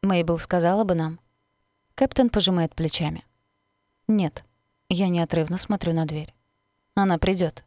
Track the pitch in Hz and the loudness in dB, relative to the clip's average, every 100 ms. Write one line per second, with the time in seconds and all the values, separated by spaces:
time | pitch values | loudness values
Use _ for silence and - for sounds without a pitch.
0 | 196 180 165 170 - 180 170 196 208 170 | 2 2 2 -2 0 2 2 2 2 0
1 | 160 170 _ _ _ _ _ _ _ - | -2 -6 _ _ _ _ _ _ _ -2
2 | - - 240 208 190 180 165 - 160 - | -2 2 2 2 2 0 0 -2 -4 -2
3 | 151 160 _ _ _ _ _ _ _ _ | -4 -6 _ _ _ _ _ _ _ _
4 | - 214 165 - - _ _ _ _ 180 | -2 0 0 -4 -20 _ _ _ _ 0
5 | 190 175 165 165 160 180 - 202 175 165 | 0 0 0 0 -2 -4 -4 -2 0 -2
6 | 160 151 156 _ _ _ _ _ _ - | -2 -6 -10 _ _ _ _ _ _ 0
7 | 196 165 180 190 170 - | 0 2 0 0 -2 -4